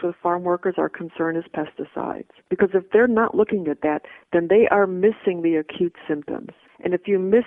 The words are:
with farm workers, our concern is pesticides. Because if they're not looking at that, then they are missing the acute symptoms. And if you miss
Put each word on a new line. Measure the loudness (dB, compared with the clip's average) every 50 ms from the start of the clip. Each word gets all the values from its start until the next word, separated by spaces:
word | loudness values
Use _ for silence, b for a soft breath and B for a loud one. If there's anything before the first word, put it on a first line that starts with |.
| -4
with | -6 -6 _
farm | -4 -2 -2 -2 -2
workers, | -2 -2 -2 -2 -4 -2
our | -2 -4
concern | -4 -6 -10 -12 -10 -6 -4 -4 -4 -4
is | -6 -8 -8 -8
pesticides. | -8 -8 -8 -10 -12 -14 -10 -10 -8 -8 -8 -8 -10 -14 _ _ _ _ -6
Because | -2 0 0 2 0
if | 0 0 2
they're | 4 4 4
not | 4 2 2 0 0 0
looking | 0 0 0 0 -2 -2
at | -4 -4 -2
that, | -2 -2 -2 -4 -6 B B B B _ -2
then | 0 2 4
they | 4 4 6
are | 4 4 2 2
missing | 0 0 0 0 0 0 0 -2 -4 -2 -2
the | 0 0 0
acute | 0 -2 -4 -4 -4 -4 -4 -4 -6 -8
symptoms. | -6 -6 -6 -6 -8 -10 -10 -10 -14 -18 _ _ _ _ -8 -4
And | -2 -2
if | -2 0
you | 0 0 0
miss | 2 4 4 2 2